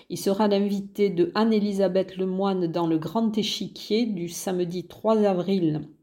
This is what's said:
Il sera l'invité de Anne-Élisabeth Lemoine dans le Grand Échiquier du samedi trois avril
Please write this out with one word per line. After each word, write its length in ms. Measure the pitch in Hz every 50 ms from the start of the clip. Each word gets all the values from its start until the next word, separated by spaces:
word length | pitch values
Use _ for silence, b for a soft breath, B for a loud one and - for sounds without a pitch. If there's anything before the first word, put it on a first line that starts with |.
| B B
Il 100 | - 160
sera 300 | - 202 196 196 220 208
l'invité 600 | 202 196 202 202 202 196 196 196 - - 202 196
de 200 | 180 165 175 170 -
Anne-Élisabeth 800 | 214 220 226 220 214 202 208 196 190 196 180 180 190 185 190 -
Lemoine 500 | 185 185 190 185 185 196 196 190 185 180
dans 220 | 165 160 170 170 160
le 100 | 165 160
Grand 400 | 156 - - 233 226 220 214 226
Échiquier 680 | 196 - - - 196 175 - - - - 208 220 247
du 220 | 220 208 170 170 170
samedi 600 | 170 - - 202 185 180 180 170 175 180 170 -
trois 300 | - - - 214 226 220
avril 640 | 208 202 190 180 170 180 196 190 170 156 151 151 - - - _